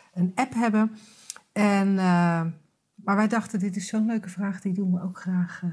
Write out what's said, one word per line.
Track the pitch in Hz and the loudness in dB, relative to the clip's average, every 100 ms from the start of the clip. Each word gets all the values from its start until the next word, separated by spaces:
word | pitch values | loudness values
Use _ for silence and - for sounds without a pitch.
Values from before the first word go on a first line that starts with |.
| _ | _
een | 180 180 | -2 -2
app | 185 262 | 0 -2
hebben. | 233 233 214 220 - - - - - _ | 0 0 2 0 -4 -18 -20 -18 -18 _
En, | - 208 196 196 190 | 0 2 4 2 2
eh, | 185 175 175 170 165 165 _ _ _ | 4 4 4 2 -2 -6 _ _ _
maar | - - 202 | -10 0 2
wij | 214 | 2
dachten, | 226 220 - | 0 -2 -4
dit | 196 202 | -2 -4
is | 185 | -4
zo'n | 220 220 | 0 0
leuke | 226 185 | -2 -4
vraag, | 180 202 190 | -6 -6 -4
die | 196 | -4
doen | 185 185 | -2 0
we | 180 | 0
ook | 185 - | -2 -8
graag, | 185 180 175 - | -4 -2 -2 -4
eh, | 175 | -8